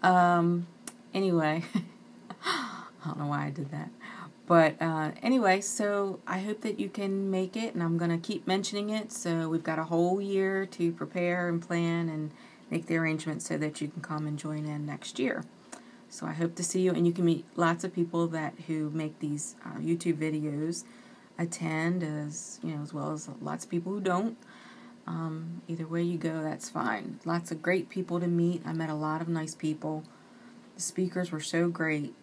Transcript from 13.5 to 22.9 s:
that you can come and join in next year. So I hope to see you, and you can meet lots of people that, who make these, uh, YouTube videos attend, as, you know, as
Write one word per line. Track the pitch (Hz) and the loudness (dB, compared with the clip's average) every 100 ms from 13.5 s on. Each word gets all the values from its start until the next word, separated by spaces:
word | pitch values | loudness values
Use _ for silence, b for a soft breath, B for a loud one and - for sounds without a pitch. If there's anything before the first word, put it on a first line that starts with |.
| 156 | -2
that | 151 151 | -2 -2
you | 147 | -6
can | 165 | -6
come | 143 156 151 | -6 -4 -2
and | 151 | -4
join | 156 151 151 | -4 -4 -4
in | 151 147 | -4 -6
next | 147 - - | -8 -10 -2
year. | 262 - 165 - B B B B B | 0 -2 -6 -16 B B B B B
So | - 160 | -10 -6
I | |
hope | 156 170 170 | -2 -2 -2
to | |
see | 175 185 | -2 2
you, | 185 | 4
and | 165 170 | 6 4
you | |
can | 170 170 | 4 4
meet | 165 - - | 4 0 2
lots | 170 170 | 2 2
of | 190 | -2
people | 175 170 170 170 | -2 0 2 0
that, | 165 156 - 170 | 0 -4 -6 -6
who | 156 151 | -2 -2
make | 156 156 156 | -2 -4 -4
these, | 151 147 - - - | -4 -4 -6 -10 -12
uh, | - | -6
YouTube | 160 170 170 160 | 0 0 2 0
videos | 156 156 151 143 156 170 - B B B B - | 0 0 -2 -2 -2 -4 -8 B B B B -4
attend, | 170 - 165 160 165 180 | -4 -2 -2 0 2 2
as, | 160 151 147 151 - - | 0 -2 -4 -6 -10 -8
you | 165 | -6
know, | 151 | -4
as | 147 | -6